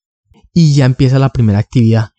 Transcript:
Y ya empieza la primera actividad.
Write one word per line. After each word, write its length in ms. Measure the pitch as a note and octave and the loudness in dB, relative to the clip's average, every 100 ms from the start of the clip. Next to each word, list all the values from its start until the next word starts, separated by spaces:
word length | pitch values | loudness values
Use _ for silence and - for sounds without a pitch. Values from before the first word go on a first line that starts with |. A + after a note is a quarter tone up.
| _ _ _ _ _ | _ _ _ _ _
Y 220 | F3 D#3 | -2 0
ya 100 | C#3+ | 2
empieza 340 | C3 B2+ C3+ C3+ | 0 0 -2 0
la 120 | C3+ | -2
primera 280 | - A2 G2+ | -2 -2 -2
actividad. 520 | - C3 A2+ A2+ G#2+ | -2 -2 0 0 -4